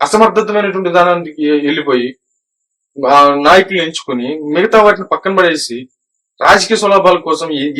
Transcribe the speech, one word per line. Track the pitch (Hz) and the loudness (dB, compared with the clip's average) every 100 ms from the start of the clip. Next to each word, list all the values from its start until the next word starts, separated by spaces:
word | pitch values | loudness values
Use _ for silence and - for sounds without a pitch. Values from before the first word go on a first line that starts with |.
అసమర్థతమైనటువంటి | 143 214 214 190 214 208 202 190 180 | -2 2 2 2 -2 -2 -4 -4 -2
విధానానికి | 175 175 175 156 151 147 | 0 2 0 -4 -4 -2
వెళ్ళిపోయి, | 147 143 151 143 127 123 131 _ _ _ _ _ _ _ - 131 | 0 0 -4 -2 -2 -2 -8 _ _ _ _ _ _ _ -8 0
ఆ, | 143 143 | 4 4
నాయకులు | 143 143 185 190 190 | 2 4 4 2 -4
ఎంచుకొని | 160 165 - 127 123 156 | -6 -8 -8 -8 -6 -8
మిగతా | 147 156 208 220 | -6 -2 2 4
వాటిని | 208 196 190 | 4 2 -4
పక్కన | 151 190 | -6 -2
పడేసి | 190 175 151 - 117 131 _ _ _ _ _ | 0 0 -2 -6 -10 -14 _ _ _ _ _
రాజకీయ | 151 202 - 220 | 2 2 2 -2
స్వలాభాల | 202 196 180 180 | 2 2 4 2
కోసం | 160 156 165 | 0 -6 -4
ఎ-, | 147 143 | -4 -6